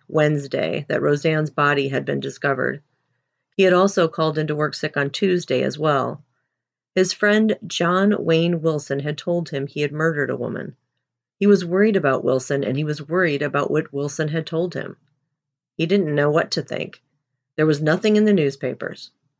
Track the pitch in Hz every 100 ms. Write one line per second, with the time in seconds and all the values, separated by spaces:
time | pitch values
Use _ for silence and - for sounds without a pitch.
0 | _ 160 151 151 139 139 80 - 147 -
1 | 143 147 160 156 156 - 143 143 135 139
2 | 139 139 135 - 143 131 127 143 - _
3 | _ _ _ _ _ - 185 180 196 196
4 | 165 - 160 151 156 151 151 - 156 147
5 | 139 - 196 180 - 127 131 139 156 139
6 | 120 - - _ _ _ _ _ _ -
7 | 185 - 208 214 220 - 165 - 175 180
8 | 202 208 170 160 170 170 160 151 143 139
9 | 143 151 - 175 165 143 135 151 147 147
10 | 160 151 127 127 117 - 139 - _ _
11 | _ _ _ _ 202 196 175 185 214 196
12 | 143 131 135 131 127 139 131 131 151 151
13 | 147 175 175 143 147 143 - 151 156 139
14 | 143 - 156 160 156 160 180 - - -
15 | _ _ _ _ _ _ _ - 160 202
16 | 165 147 147 151 - - - - - -
17 | _ _ _ _ _ - 156 143 151 175
18 | 214 214 214 196 143 135 131 - - -
19 | - _ _